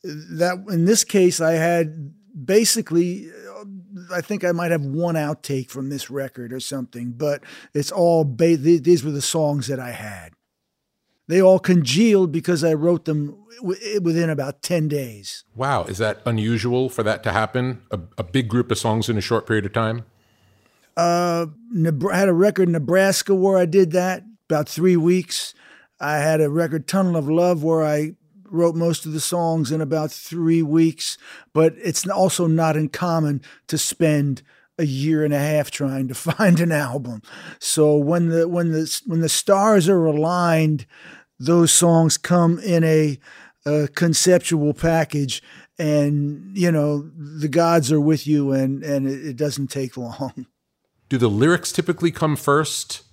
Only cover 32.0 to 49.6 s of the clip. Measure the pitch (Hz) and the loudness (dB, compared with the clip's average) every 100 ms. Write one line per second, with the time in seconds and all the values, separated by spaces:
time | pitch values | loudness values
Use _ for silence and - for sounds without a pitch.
32 | 180 190 185 - 170 160 160 151 151 - | -4 0 0 2 0 2 2 0 -4 -4
33 | 180 165 151 139 - - - 156 - - | -2 0 0 -4 -8 -20 -6 -4 -4 0
34 | 160 151 143 127 _ _ _ - 151 135 | 0 2 0 -4 _ _ _ -6 -4 -2
35 | 147 156 151 143 147 151 139 - 139 135 | -2 0 0 0 0 -2 -2 -6 -6 -4
36 | 131 120 170 - 208 165 170 151 135 135 | -6 -6 -6 0 2 4 2 0 -2 -6
37 | 127 110 - - - - - - 151 147 | -8 -14 -16 -20 -20 -12 -4 2 4 4
38 | 143 175 170 165 165 175 170 160 160 - | 2 2 2 2 0 0 0 -2 -4 -6
39 | 240 165 160 - - 196 208 208 165 185 | -4 -2 0 -2 2 4 6 4 4 4
40 | 160 147 160 180 175 160 156 151 107 - | 4 2 0 2 2 2 2 0 -6 -20
41 | - - _ _ 131 170 165 - 175 165 | -20 -20 _ _ 2 4 6 4 4 4
42 | 160 - - 175 170 170 214 170 160 156 | 4 0 0 2 2 0 0 0 4 2
43 | 151 135 - - - _ 147 151 143 - | 2 -4 -14 -20 -20 _ -2 0 0 0
44 | 170 156 180 180 - 165 147 139 160 165 | 0 2 4 4 2 0 0 0 0 0
45 | 151 147 139 - _ - - - 156 147 | -2 -2 -4 -6 _ -20 -20 -6 0 0
46 | 143 147 143 147 190 196 175 156 147 147 | 2 0 -2 -6 -12 -2 2 2 0 -2
47 | 156 160 147 156 151 151 165 170 131 156 | -6 -16 -16 -6 -2 2 4 4 4 2
48 | 147 156 143 151 139 135 135 139 156 143 | 4 0 2 0 2 0 0 -2 -4 -2
49 | 135 135 151 123 151 139 | -2 -6 -10 -4 -4 -4